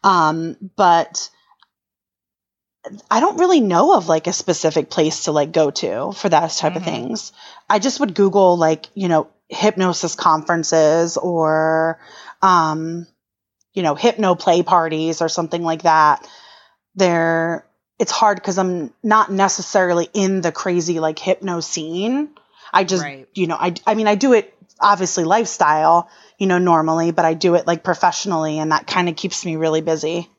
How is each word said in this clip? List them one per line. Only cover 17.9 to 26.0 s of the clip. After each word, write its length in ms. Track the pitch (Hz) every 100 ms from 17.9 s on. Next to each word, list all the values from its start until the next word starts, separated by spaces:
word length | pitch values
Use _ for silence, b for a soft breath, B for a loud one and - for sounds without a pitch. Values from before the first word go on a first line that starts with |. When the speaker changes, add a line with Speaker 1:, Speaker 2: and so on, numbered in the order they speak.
| _
Speaker 1:
it's 140 | 202
hard 300 | - 214 190
'cause 140 | - 185
I'm 380 | 185 180 139 _
not 280 | 220 214 214
necessarily 800 | 190 196 - 180 202 180 170 170
in 260 | 214 190 190
the 120 | 170
crazy, 480 | - 190 175 165 165
like, 180 | 160 156
hypno 420 | 190 - 190 170
scene. 680 | 160 - 156 175 214 269 302 _ B B B
I 120 | 180
just, 180 | 185 185
Speaker 2:
Right. 260 | 147 139 -
Speaker 1:
you 120 | - 170
know, 100 | 165
I, 140 | 180 170 -
I 80 |
mean, 140 | 220 214
I 60 |
do 180 | 208 262
it 220 | 233 - _ _ _
obviously 440 | 208 202 180 -
lifestyle, 840 | 165 214 226 - 151 147 160 170